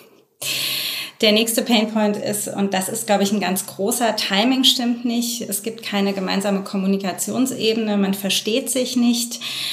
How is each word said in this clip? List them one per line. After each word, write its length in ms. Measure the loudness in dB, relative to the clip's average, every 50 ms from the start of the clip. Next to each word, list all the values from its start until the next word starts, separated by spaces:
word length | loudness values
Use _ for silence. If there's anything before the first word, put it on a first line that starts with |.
| -20 -20 _ _ _ _ _ -10 -6 -4 -4 -4 -4 -4 -4 -4 -4 -4 -6 -8 -8 -10 -4 2
Der 120 | 4 4 4
nächste 300 | 4 2 2 0 0 2
Painpoint 520 | 2 4 2 2 2 2 2 2 2 0
ist, 320 | 0 -2 -4 -4 -4 -4
und 260 | -6 -4 -2 -2 0 0
das 140 | -2 -2
ist, 180 | -2 -4 -4 0
glaub 140 | 2 2 2
ich, 140 | 2 2 2
ein 80 | 0
ganz 260 | 0 0 0 -2 -4
großer, 480 | -6 -6 -4 -2 -2 0 0 0 0 0
Timing 480 | 0 -2 0 2 2 4 4 4 4 6
stimmt 400 | 4 4 4 2 0 0 0 -2
nicht. 380 | -2 0 0 -2 -2 -4 -6
Es 220 | -6 -6 -6 -4 -4
gibt 200 | -6 -8 -8 -8
keine 300 | -4 -2 0 0 0 0
gemeinsame 500 | -2 -2 -2 0 0 0 0 0 0 -2
Kommunikationsebene, 1300 | -2 -2 0 2 2 2 2 0 -2 -4 -4 -4 -2 0 0 0 0 0 0 0 0 2 2 0 0 2
man 160 | 2 2 2 0
versteht 560 | -2 -2 -2 -2 -2 0 0 0 0 0 0
sich 260 | -2 -2 0 0 2
nicht, 460 | 2 4 4 2 2 -2 -4 -6 -8 -8 -8 -8 -6 -6 -6